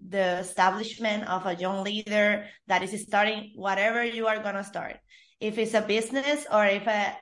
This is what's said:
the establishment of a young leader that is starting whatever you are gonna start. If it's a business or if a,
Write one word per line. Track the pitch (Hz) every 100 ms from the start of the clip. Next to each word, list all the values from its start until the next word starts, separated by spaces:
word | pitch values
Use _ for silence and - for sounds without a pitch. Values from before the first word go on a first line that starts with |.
| 185
the | 196 185 180
establishment | 180 - 185 202 220 - 220 208 -
of | 185 190
a | 175
young | 185 196
leader | 196 214 208 208 208 208 - - -
that | 185
is | 190 208
starting | - 208 214 214 214 -
whatever | 196 190 214 233
you | 233 226 220
are | 214
gonna | 202 196
start. | 202 175 - - _ - _ -
If | 214 214
it's | 220
a | 220
business | 208 214 226 269 277 294 -
or | 214 202
if | 196 202
a, | 214 202 -